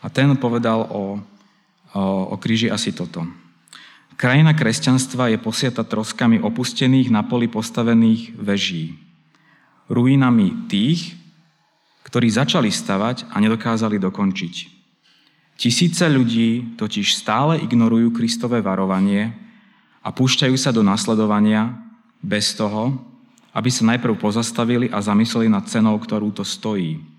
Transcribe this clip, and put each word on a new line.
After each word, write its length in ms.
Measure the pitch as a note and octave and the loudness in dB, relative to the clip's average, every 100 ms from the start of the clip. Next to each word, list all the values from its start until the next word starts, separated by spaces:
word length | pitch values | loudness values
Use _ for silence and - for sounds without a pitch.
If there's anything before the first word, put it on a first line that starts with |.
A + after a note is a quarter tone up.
A 80 | A2+ | -6
ten 160 | - C#3 | 2 2
povedal 560 | C3+ B2 A#2+ A#2 A2+ A2+ | 2 0 0 0 0 -2
o, 320 | G#2 G2 G2+ G2+ _ _ _ _ _ _ | -4 -6 -8 -12 _ _ _ _ _ _
o, 80 | G2+ | -4
o 320 | F#2+ F#2+ F#2+ | -2 -2 -4
kríži 320 | G2+ A2+ A2+ A#2 | -4 -2 0 0
asi 240 | G#2 - | -2 -4
toto. 320 | E2+ F2 F2 E2+ - _ _ _ - - - _ - | -6 -8 -8 -10 -10 _ _ _ -20 -20 -20 _ -2
„Krajina 400 | B2+ C3+ D#3 D#3 | 2 6 6 4
kresťanstva 720 | A2+ A2+ - B2+ B2+ B2+ B2+ | 2 0 2 2 0 -2 0
je 80 | A2 | 0
posiata 480 | A2 A2 C3 A#2+ A2 | -2 -2 -4 -4 -4
troskami 560 | G#2 A2 - A#2+ A2+ | -4 -6 0 2 4
opustených, 720 | A2+ A#2 B2 - C3 C3 A#2 | 2 -4 -6 -2 2 4 4
na 80 | A2 | 0
poli 240 | G#2 B2 A#2 | 0 -2 -2
postavených 880 | G#2+ A2 - A#2 A#2 A2+ A2+ - | -4 -6 -4 2 4 4 2 -2
veží. 640 | - G#2 G2 - F2 D#2 - - _ _ _ _ _ _ _ _ | -10 -4 -2 -2 -6 -8 -12 -20 _ _ _ _ _ _ _ _
Ruinami 800 | A#2+ B2 C#3 C3 A#2 G2 D#2 - | 2 4 4 4 4 2 0 -4
tých, 480 | G2 A#2 E3 - - - _ _ _ _ _ _ _ - | -2 0 0 -4 -16 -20 _ _ _ _ _ _ _ -6
ktorí 160 | B2 A#2+ | 0 0
začali 480 | A2 C#3 F3+ A2+ | 2 0 0 0
stavať 560 | - - G2 A2 B2+ - | -2 -4 -2 -2 -4 -8
a 80 | G#2 | -2
nedokázali 640 | G#2+ A2+ A#2 A#2 A2 G#2 | 0 0 -2 -2 -2 -2
dokončiť. 520 | F#2+ F#2+ G2 F#2 F2 - - _ _ _ _ _ _ _ _ | -2 -2 -2 -2 -8 -10 -16 _ _ _ _ _ _ _ _
Tisíce 560 | _ A#2+ A2+ F3 - E3+ | _ -2 2 0 2 2
ľudí 640 | C3+ A#2 A2+ A#2 A#2 A#2+ | 4 2 2 0 0 -6
totiž 400 | - G#2+ G#2 G2 | -8 -6 -4 -2
stále 480 | - - A2 D3 D#3+ | -2 0 0 2 0
ignorujú 480 | A2+ A#2+ A#2 A2+ A#2 A#2 | 0 2 4 4 2 0
Kristové 480 | A2+ - B2 A#2+ G2 | -2 -2 -2 -2 0
varovanie 640 | F#2+ F#2+ F#2+ G2 G2+ A2 A#2 - - _ _ _ _ | -2 0 2 2 2 -2 -6 -18 -20 _ _ _ _
a 80 | - | -12
púšťajú 480 | - C3 - C3+ C3 | -2 0 2 2 2
sa 160 | C#3 | 2
do 80 | A2+ | 2
nasledovania 880 | G2+ G#2 - A2 G#2+ G#2 G#2+ G#2+ A2+ B2+ - - _ _ | 2 2 0 0 2 2 2 2 0 -4 -16 -20 _ _
bez 400 | G2+ G#2 G#2 - | -4 -2 -2 -2
toho, 400 | G#2+ G#2+ A#2+ C3 - - _ _ _ - | -4 -2 -2 -4 -10 -20 _ _ _ -4
aby 160 | A2+ | -2
sa 160 | B2 A2+ | 2 2
najprv 320 | A#2+ A#2+ G#2 | 2 0 -2
pozastavili 720 | G#2+ G#2+ A#2 - A#2 A#2+ B2 | -2 -2 -4 -2 0 0 0
a 80 | G#2 | -2
zamysleli 480 | G#2 G#2 A2+ A#2+ A2+ | 0 2 2 2 2
nad 160 | G2+ | 2
cenou, 320 | G2 A#2 A2 G#2 | 0 0 2 0
ktorú 320 | - G#2+ G#2 | -2 -4 -4
to 160 | G2+ | -6
stojí. 560 | G2+ - G#2+ G#2 E2 D#2 D#2 | -8 -8 -4 -4 -4 -6 -12